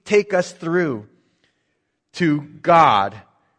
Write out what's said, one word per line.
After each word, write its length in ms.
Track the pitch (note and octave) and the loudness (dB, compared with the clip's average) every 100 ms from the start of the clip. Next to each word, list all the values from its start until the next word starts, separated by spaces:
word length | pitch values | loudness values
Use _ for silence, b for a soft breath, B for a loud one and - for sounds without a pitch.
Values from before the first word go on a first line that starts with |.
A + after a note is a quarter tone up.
take 300 | - G#3 G#3 | -2 0 0
us 160 | F#3 F3+ | -4 -4
through 580 | - E3+ F3 E3 A#2 G#2+ _ _ _ _ _ _ _ _ _ _ | -8 -6 -4 -4 -6 -12 _ _ _ _ _ _ _ _ _ _
to 260 | - F3 D3 | -4 -2 -2
God 760 | C#3+ - - E3+ D3 G#2+ G2 G#2 - _ _ | -6 -8 2 4 4 2 0 -8 -20 _ _